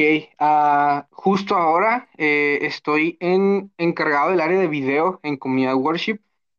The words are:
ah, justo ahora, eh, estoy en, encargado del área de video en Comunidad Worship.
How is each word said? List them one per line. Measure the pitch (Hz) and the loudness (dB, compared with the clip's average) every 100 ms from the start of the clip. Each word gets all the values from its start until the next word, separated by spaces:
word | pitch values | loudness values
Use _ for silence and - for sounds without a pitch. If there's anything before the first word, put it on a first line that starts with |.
| 151 156 151 _ | 0 0 -4 _
ah, | 151 151 147 143 143 143 - | 0 2 2 2 2 -2 -6
justo | - 190 196 202 196 | -6 -2 -2 0 0
ahora, | 160 170 220 247 - - | 2 2 2 -2 -6 -4
eh, | 156 147 147 143 | 0 0 0 0
estoy | 151 - - 151 165 - | -4 -6 -2 0 -2 -2
en, | 175 185 196 196 196 - | 0 2 2 0 -4 -4
encargado | 170 170 156 143 160 | -2 -2 0 0 2
del | 180 | 0
área | 160 190 | 0 0
de | 175 | 0
video | 151 131 143 180 185 | -2 -2 0 0 -4
en | 151 139 | -8 -6
Comunidad | 131 131 131 131 | -2 0 0 0
Worship. | 147 170 220 214 _ _ _ | 0 -2 -4 -6 _ _ _